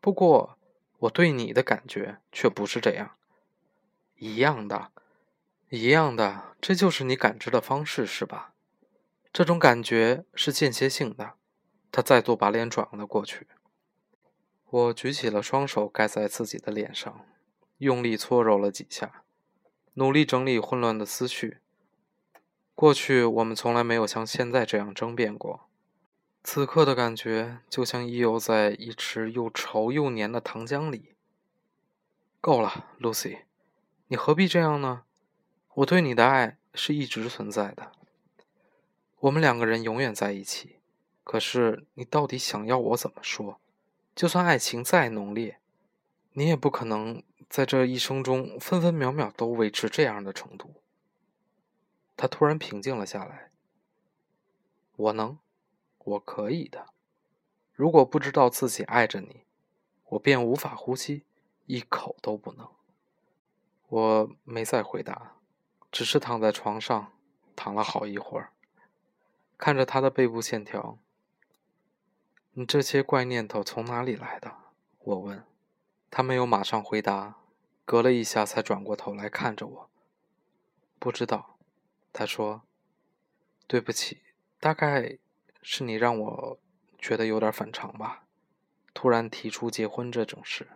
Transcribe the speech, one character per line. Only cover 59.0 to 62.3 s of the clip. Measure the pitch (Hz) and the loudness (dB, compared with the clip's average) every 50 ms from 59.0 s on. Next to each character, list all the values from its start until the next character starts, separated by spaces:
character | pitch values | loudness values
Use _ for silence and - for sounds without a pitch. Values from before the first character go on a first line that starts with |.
| 117 | 4
着 | 107 - 98 | 4 0 -6
你， | 92 - - - _ _ _ _ _ _ _ _ _ _ _ _ _ | -10 -12 -18 -20 _ _ _ _ _ _ _ _ _ _ _ _ _
我 | _ - 107 | _ -6 0
便 | - - 139 131 120 | 4 4 4 4 4
无 | 117 123 | 2 0
法 | 151 - 143 131 | 0 -2 -8 -10
呼 | - - - 127 | -10 -6 -6 -6
吸， | 135 - - 147 147 - _ _ _ _ _ _ _ _ _ | -6 -4 -8 -8 -10 -10 _ _ _ _ _ _ _ _ _
一 | 131 123 | -8 -8
口 | - _ - - - - - _ | -4 _ -6 -6 -6 -8 -12 _
都 | - - | -6 -6